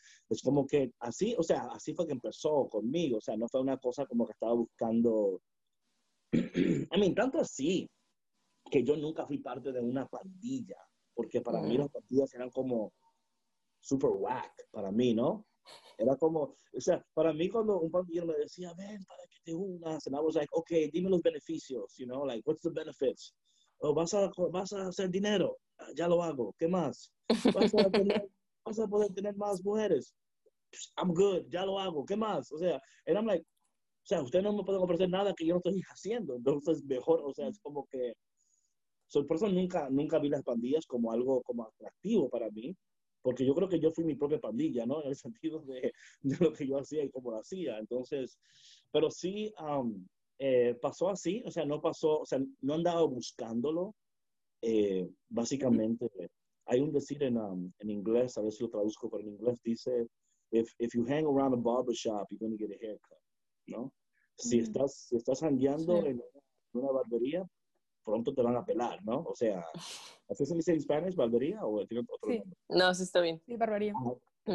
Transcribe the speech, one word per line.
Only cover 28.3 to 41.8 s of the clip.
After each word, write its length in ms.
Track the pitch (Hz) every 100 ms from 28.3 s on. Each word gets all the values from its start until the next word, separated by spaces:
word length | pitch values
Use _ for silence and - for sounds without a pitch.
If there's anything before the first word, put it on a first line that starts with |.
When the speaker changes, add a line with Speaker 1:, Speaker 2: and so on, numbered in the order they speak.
| _ _
Speaker 2:
<laughs> 180 | _
Speaker 1:
vas 140 | - 214
a 80 | 214
poder 240 | 208 208
tener 220 | 190 208 202
más 260 | 208 190
mujeres". 500 | 190 214 208 147 - _ _ _ _ _ _
"Psh, 200 | - - -
I'm 160 | 190
good, 320 | 165 202 175 131
ya 140 | 170 196
lo 120 | 196
hago, 260 | 190 151 123
¿qué 100 | 202
más?" 360 | 220 170 123
O 60 | 156
sea, 220 | 180 135 - _ -
and 100 | 185
I'm 80 | 220
like, 180 | 185
"O 640 | - _ _ _ _ _ -
sea, 160 | 175
usted 200 | 127 180
no 100 | 208
me 100 | 208
puede 140 | 185 196
ofrecer 300 | 180 170 185
nada 240 | 185 202
que 120 | 180 160
yo 80 |
no 40 | 175
estoy 220 | 180 190 -
haciendo", 460 | - 185 240 160 123
entonces 480 | 127 143 147 156
mejor, 380 | 135 127 - 160
o 80 | 143
sea, 140 | 131 139
es 120 | 104
como 260 | 147 147 127
que, 260 | 131 123 113 _ _ _ _ _ _ _ _ _
so, 180 | 147 139
por 100 | 165
eso 120 | 214
nunca, 400 | 180 180 180 139
nunca 280 | 135 147 156
vi 100 | 143
las 140 | 143
pandillas 440 | 131 120 120 156 -
como 260 | 123 113
algo 300 | 113 127 131
como 220 | 117 117 110
atractivo 600 | _